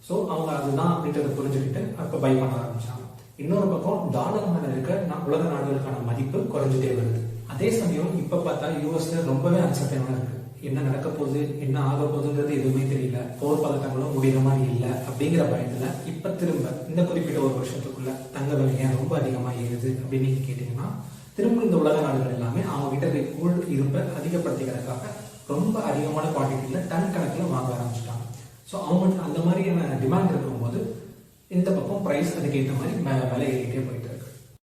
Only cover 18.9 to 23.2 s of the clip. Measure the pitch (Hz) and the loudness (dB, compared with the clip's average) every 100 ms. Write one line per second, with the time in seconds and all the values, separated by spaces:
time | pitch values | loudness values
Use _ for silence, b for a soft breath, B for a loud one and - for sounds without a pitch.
18.9 | - - 165 127 127 123 120 117 120 131 | 2 2 0 0 0 -2 -4 -4 -2 -2
19.9 | 131 - 131 135 131 - - - - - | -2 -2 0 2 0 -2 -4 -6 -4 -4
20.9 | - B B B - 226 233 208 170 151 | -6 B B B 0 4 4 4 4 6
21.9 | 151 135 131 131 117 117 - - 143 139 | 4 2 0 0 -2 -2 -2 -2 -2 -2
22.9 | 135 170 147 | 0 0 0